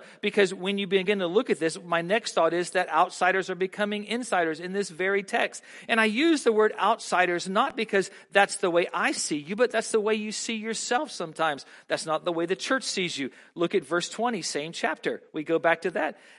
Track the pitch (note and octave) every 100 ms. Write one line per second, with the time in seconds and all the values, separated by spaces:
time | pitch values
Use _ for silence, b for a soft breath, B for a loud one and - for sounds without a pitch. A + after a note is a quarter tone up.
0 | B B G#3 G#3 F#3+ F#3+ F#3 G3+ G3 F#3+
1 | F#3+ G#3 F3 G3+ B3+ G#3 D#3+ F3+ F3 E3+
2 | E3+ A3 - F#3+ E3 E3+ E3+ F3+ F3 D#3+
3 | F3+ - F3+ F#3 F3+ F3+ F#3 - G#3 G#3
4 | G#3 A#3 A#3+ F#3 E3 D#3+ F3+ G3 F#3+ D#3+
5 | F#3+ G3+ G3 A#3 G3+ - B B B A3+
6 | A3 G#3+ E4 D#4 A#3 G#3+ G#3+ - F#3+ A3+
7 | - F3 F3+ F3 F3+ G3 C4+ - G#3+ G3+
8 | F3+ B B G3 G3 - F#3 E3+ F3+ E3+
9 | A#3 - - D3+ D3 G#3 D#3+ A3 - A3
10 | G#3 A3 G#3+ G3+ - A3 A3 A3 - B3+
11 | D4 - E3 D#3 D#3+ C#3 B B - D3+
12 | D#3+ D3+ F3 E3 E3+ F#3 - C4 - G3+
13 | F3 C#3 C3 b b E3 F3 F#3+ - E3+
14 | - - A#3+ G#3 - D3 D#3 - A#3 D#4
15 | - - - D#3+ D3+ D#3+ E3 E3 F#3+ G3
16 | D#3 - b